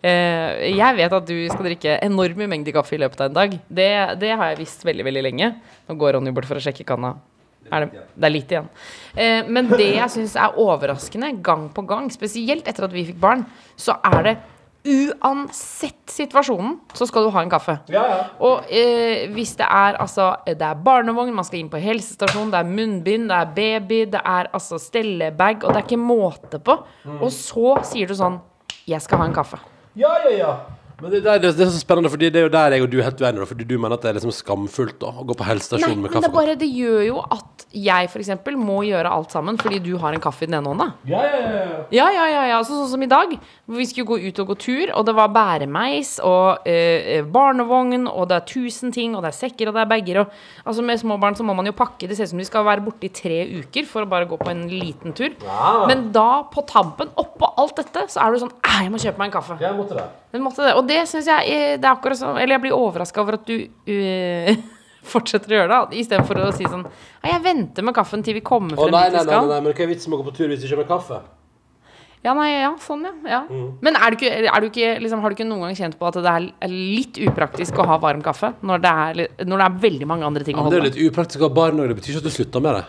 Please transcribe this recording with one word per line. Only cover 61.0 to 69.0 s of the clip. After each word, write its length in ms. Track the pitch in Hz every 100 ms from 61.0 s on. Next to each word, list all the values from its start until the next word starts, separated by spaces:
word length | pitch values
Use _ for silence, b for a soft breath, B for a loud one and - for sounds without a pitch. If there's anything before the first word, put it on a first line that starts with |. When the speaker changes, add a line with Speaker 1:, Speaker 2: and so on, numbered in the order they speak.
| 330
Speaker 1:
synes 180 | 320 302
jeg, 200 | 302 -
eh, 260 | 302 294 285
det 80 | 269
er 60 | 262
akkurat 240 | 262 262
sånn, 160 | 262 262
eller 180 | 254 269
jeg 40 | 262
blir 100 | 254
overrasket 440 | 226 170 175 -
over 160 | 208 214
at 80 | 220
du, 140 | 226 - _ -
eh, 680 | 202 196 185 180 175 170 226 - -
<laughs> 240 | _ _ -
fortsetter 460 | 240 233 208 208
å 40 | 214
gjøre 160 | 180 247 -
det, 80 | 208
i 40 |
stedet 240 | 233 196 -
for 80 | 185
å 100 | 196 -
si 120 | 180
sånn, 160 | 180 175 B B B
«Nei, 80 | 302
jeg 100 | 349
venter 400 | 349 320 196 -
med 120 | 214 240
kaffen 280 | 202 208
til 120 | 214 220
vi 80 |
kommer 320 | - 240 180 147
Speaker 2:
Å, 80 | 156
Speaker 1:
frem 60 |
Speaker 2:
nei, 100 | 170